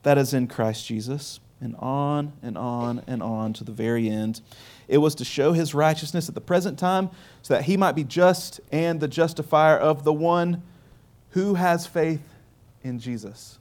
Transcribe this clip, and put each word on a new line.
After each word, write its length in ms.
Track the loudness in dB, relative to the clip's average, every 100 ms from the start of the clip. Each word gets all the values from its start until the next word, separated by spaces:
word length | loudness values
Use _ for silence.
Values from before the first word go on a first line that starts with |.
that 120 | 4 4
is 160 | 4
in 140 | 0 -2
Christ 400 | 0 -2 -2 -6
Jesus," 540 | -6 -6 -8 -10 -16 _ _
and 160 | -12 -8
on 560 | -6 -2 0 -2 -4 -10
and 160 | -10 -8
on 460 | -6 -4 -4 -4 -6
and 160 | -6
on 300 | -4 -4 -4
to 120 | -6
the 80 | -10
very 360 | -4 -2 0 0
end. 320 | -2 -4 -6 -14 -20 -20 -20 2
"It 120 | 4
was 160 | 4 0
to 80 |
show 280 | -6 0 2
His 220 | 2 0
righteousness 540 | 2 2 2 -4 -4 -4
at 60 |
the 60 | -10
present 380 | 0 0 0 -2
time 320 | 0 0 -2 -8 -20 -20
so 100 | 0
that 120 | 0
He 120 | 2 2
might 200 | 2 2
be 80 |
just 560 | -2 4 4 4 -4 -16 -6
and 280 | -2 0 0
the 80 | -2
justifier 680 | 0 0 -2 0 4 6 6
of 280 | 4 2
the 80 | 0
one 500 | 2 2 2 0 -2 -8 -20 -20 -20 _ _ _
who 220 | -2 0
has 320 | 2 2 0 -2
faith 360 | 0 0 0 -6 -20 -20 _ _ _
in 160 | -10 -8
Jesus." 600 | -8 -8 -10 -16 -20 -20